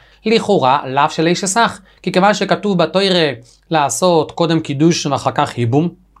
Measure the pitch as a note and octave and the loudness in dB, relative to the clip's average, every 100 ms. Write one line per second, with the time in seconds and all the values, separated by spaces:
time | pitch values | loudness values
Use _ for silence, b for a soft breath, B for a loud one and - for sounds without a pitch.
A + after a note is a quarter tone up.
0 | b b G#3+ A3 A3 F#3 B2+ C#3+ C3 C3+ | b b 0 0 2 2 2 2 0 0
1 | D#3 - E3 F3 F#3+ A#3 A3 - b b | 0 0 0 0 -2 0 0 -2 b b
2 | F#3 F3+ G3 G#3 F#3+ E3+ G#3 F3+ D#3+ F#3+ | -4 2 2 2 -2 -2 -2 0 0 0
3 | G3 F3+ D3+ A#2+ b b _ D#3 C#3 - | 0 2 0 -2 b b _ -2 0 0
4 | F#3 E3+ C#3+ - E3+ E3 B2+ C3+ E3 E3 | 2 2 0 -2 0 0 -2 0 2 2
5 | C#3+ C3+ C3 B2 C#3 - A#2+ C#3 E3+ - | -2 -4 -2 -2 -2 -2 -2 0 0 -4
6 | _ _ | _ _